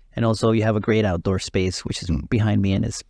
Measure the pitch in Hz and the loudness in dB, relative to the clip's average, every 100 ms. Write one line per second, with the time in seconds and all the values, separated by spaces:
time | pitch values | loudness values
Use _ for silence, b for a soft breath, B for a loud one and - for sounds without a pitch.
0 | - - 113 110 113 113 110 104 98 107 | -14 -2 0 2 2 2 2 0 2 2
1 | 104 87 98 92 - 98 92 - - - | 2 0 0 -2 -2 -2 0 -2 -6 -6
2 | - 69 69 117 107 104 98 98 110 - | -4 -4 0 0 2 2 2 0 -2 -6
3 | - | -10